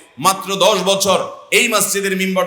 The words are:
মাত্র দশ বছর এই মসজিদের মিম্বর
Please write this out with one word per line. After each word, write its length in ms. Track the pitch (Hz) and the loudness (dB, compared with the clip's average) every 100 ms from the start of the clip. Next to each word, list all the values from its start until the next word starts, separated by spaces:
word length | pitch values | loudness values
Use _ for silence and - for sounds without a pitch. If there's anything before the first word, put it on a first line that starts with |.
| - - | -20 -2
মাত্র 380 | 165 190 190 190 | 0 0 -4 0
দশ 220 | 185 208 180 | 2 2 0
বছর 420 | 196 196 180 - - - | 0 2 0 -2 -10 -2
এই 160 | 190 240 | 0 2
মসজিদের 500 | 214 202 196 196 190 | 0 -2 -2 -2 -2
মিম্বর 280 | 190 185 | -2 -2